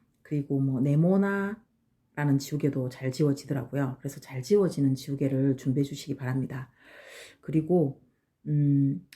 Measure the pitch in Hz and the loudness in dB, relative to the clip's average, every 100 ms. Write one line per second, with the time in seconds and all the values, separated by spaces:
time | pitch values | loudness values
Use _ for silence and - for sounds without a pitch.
0 | _ _ - 147 139 139 135 131 143 147 | _ _ -6 -6 -2 0 0 2 2 4
1 | 175 196 196 196 196 208 _ _ _ _ | 4 4 2 0 -4 -8 _ _ _ _
2 | _ - 147 139 - 147 151 135 127 - | _ -4 0 0 0 -2 -2 0 -4 -4
3 | 131 131 147 139 - 139 - 139 131 127 | -6 0 0 0 -4 -6 -4 -4 -4 -4
4 | 139 - - 131 123 208 185 - 135 131 | -10 -12 -12 -12 2 2 2 2 0 0
5 | - 135 135 131 139 131 139 135 139 143 | -4 -2 0 2 0 0 0 0 -2 -4
6 | 147 131 127 131 127 139 131 _ - - | -10 -8 -4 -4 -4 -8 -12 _ -20 -20
7 | - - - - - 156 160 180 139 - | -20 -20 -20 -16 -4 -2 2 2 2 -2
8 | _ _ _ _ 147 147 143 139 139 175 | _ _ _ _ -2 2 4 4 4 0
9 | - | -8